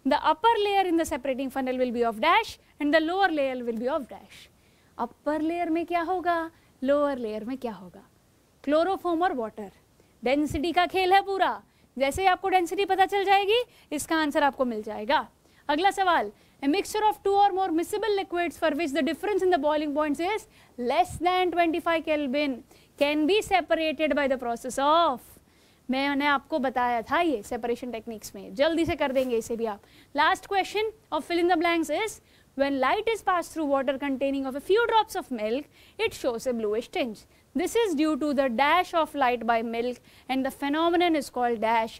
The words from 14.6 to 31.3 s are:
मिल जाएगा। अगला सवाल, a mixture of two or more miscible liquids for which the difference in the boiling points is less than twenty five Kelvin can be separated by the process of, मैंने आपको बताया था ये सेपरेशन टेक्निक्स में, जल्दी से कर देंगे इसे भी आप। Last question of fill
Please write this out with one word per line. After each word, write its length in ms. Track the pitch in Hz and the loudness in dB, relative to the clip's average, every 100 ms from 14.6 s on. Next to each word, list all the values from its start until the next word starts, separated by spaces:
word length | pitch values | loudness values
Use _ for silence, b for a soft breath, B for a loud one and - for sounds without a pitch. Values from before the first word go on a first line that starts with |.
मिल 180 | 247 214 | -4 -4
जाएगा। 440 | 214 208 214 285 226 _ b b b | -8 -8 0 0 0 _ b b b
अगला 220 | 302 392 | 2 2
सवाल, 400 | 381 370 311 208 - b b | 2 2 2 0 -8 b b
a 60 | 277 | 0
mixture 340 | 392 - 427 427 | 0 0 0 0
of 80 | 415 | 0
two 100 | 392 392 | 0 4
or 140 | 403 | 4
more 160 | 370 381 | 4 0
miscible 440 | 320 339 415 440 403 | 0 -2 -2 0 -2
liquids 420 | 339 349 349 - | -2 -2 -2 0
for 120 | 320 294 | 0 0
which 160 | 330 | -2
the 100 | 302 | 0
difference 400 | 294 311 381 392 | -2 -2 -2 0
in 80 | 370 | 2
the 80 | 349 | 2
boiling 360 | 294 302 302 | 2 0 -2
points 260 | 285 302 285 | -2 -2 -2
is 260 | 349 415 - b b - | -2 -4 -8 b b -6
less 380 | 240 294 359 - | -2 0 0 0
than 320 | 349 370 359 | 0 2 0
twenty 300 | 339 339 330 | 2 0 0
five 240 | 339 330 320 | 0 -2 0
Kelvin 500 | 302 285 285 294 233 - b b - | -2 0 -2 -2 -4 -12 b b -2
can 280 | 285 302 311 | 0 2 2
be 140 | 415 | 2
separated 720 | - 370 302 320 311 302 311 285 | 2 0 2 0 0 0 0 0
by 120 | 277 | 0
the 100 | 254 | -2
process 340 | 240 233 254 262 | -4 -6 -6 0
of, 420 | 277 330 330 240 - - _ b b b - | 4 4 4 0 -10 -20 _ b b b -6
मैंने 380 | 262 277 277 294 | -2 0 0 2
आपको 320 | 277 - 320 | 0 0 -2
बताया 420 | 262 254 247 240 220 | -2 0 0 -2 0
था 100 | 294 | 0
ये 220 | 349 233 | 2 0
सेपरेशन 480 | 202 240 233 240 247 | -4 -6 -4 -4 -6
टेक्निक्स 420 | 226 226 175 - | -10 -10 -12 -14
में, 200 | 202 190 | -16 -12
जल्दी 300 | 190 311 330 320 | 0 0 2 0
से 100 | 330 | 0
कर 160 | 285 | 0
देंगे 240 | 269 254 233 | 0 0 -2
इसे 200 | 233 226 | -2 -4
भी 100 | 226 | -4
आप। 140 | 202 b b b 285 | -6 b b b 2
Last 320 | 311 370 - | 2 2 -2
question 400 | 392 359 415 440 - - | -2 0 -2 -4 -6 -8
of 120 | 311 | -6
fill 200 | - | -2